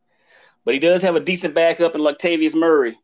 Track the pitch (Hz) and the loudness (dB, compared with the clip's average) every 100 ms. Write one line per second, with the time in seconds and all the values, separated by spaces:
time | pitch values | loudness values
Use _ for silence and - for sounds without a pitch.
0 | _ _ _ _ _ _ - 135 165 180 | _ _ _ _ _ _ -4 0 2 2
1 | 185 165 147 180 170 156 165 160 165 151 | 2 0 -2 -6 -4 0 0 2 -2 0
2 | 151 143 175 165 156 160 165 151 117 113 | -2 -2 -2 0 0 0 2 2 0 -6